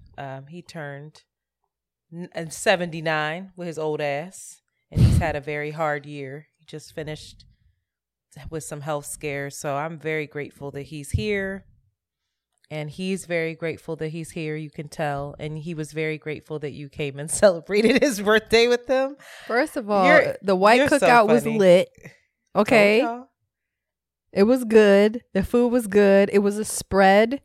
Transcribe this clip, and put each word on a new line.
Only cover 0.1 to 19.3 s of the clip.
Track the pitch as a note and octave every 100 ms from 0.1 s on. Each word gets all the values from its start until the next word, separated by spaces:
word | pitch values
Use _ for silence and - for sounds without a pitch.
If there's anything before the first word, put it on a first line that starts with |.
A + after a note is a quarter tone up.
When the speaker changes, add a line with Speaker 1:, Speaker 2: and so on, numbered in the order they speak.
| -
Speaker 1:
um, | C3+ C3+ C#3
he | F3
turned | - E3+ C#3+ C#3 D3+ - _ _ _ _ _ _ _ _ _
n-, | E3 F3
uh, | - E3
seventy-nine | - A3+ F#3 F3 E3 D#3+ D#3 D3+ E3+ F#3+ F#3
with | F3
his | D#3
old | D#3 D3+
ass, | D3 C#3+ F3+ - - - _ _ _
and | D#3
he's | - -
had | E3 D3
a |
very | C#3+ D3 D3+
hard | D3+ D#3 D3 C#3+
year. | D3 C3+ C#3+ - _
He | D#3+
just | D#3 -
finished | - D3+ D3+ - - _ _ _ _ _ _ _ _ _ - C#3
with | D#3
some | - D3
health | C#3+ D3 D3
scares, | - D3+ C#3 C#3 -
so | D3+ C#3
I'm | D#3+ E3
very | D3+ D#3 D3
grateful | D3 C#3 - C#3
that | C3+
he's | C#3 D#3 C#3+
here. | - G#3+ G3+ F#3+ F#3+ - _ _ _ _ _ _ _ _ _ -
And | D#3 D3+
he's | C#3+ F#3+ F#3+ -
very | E3+ D#3+
grateful | D#3+ E3 - -
that | D#3+ D#3
he's | E3 D#3+
here, | F3 D#3 D3+
you | D3+
can | - D3
tell. | - D3+ C#3+ C#3+ -
And | D3+ D#3
he | D#3
was | D#3 D3+
very | D3 D#3 D3+
grateful | D#3 D3 - D3+
that | C#3+
you | B2 C#3+
came | - C#3+ C3+
and | D3+
<laughs> | -
celebrated | G3+ E3+ - G3+ A3+ B3+
his | C#4+ G3+
birthday | G3+ G#3+ G#3+ A3+ A#3+
with | A#3+ B3
him. | C4 C4+ C#4+ -